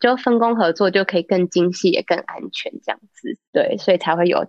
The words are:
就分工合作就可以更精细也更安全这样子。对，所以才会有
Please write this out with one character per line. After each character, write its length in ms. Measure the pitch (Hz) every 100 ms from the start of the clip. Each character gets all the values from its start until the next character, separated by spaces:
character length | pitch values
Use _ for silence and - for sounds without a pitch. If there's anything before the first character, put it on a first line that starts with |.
就 160 | 240 254
分 240 | 254 233
工 160 | 233 233
合 160 | 170
作 180 | 165 196
就 140 | 196
可 120 | 190 175
以 60 |
更 260 | 170 185 180
精 240 | 185 175
细 180 | 180 190
也 120 | -
更 160 | - 170
安 320 | - - -
全 220 | - - -
这 80 | -
样 80 | - 208
子。 260 | _ - - _
对， 240 | - 131 208
所 160 | -
以 40 | 180
才 180 | - 165
会 100 | 175
有 180 | -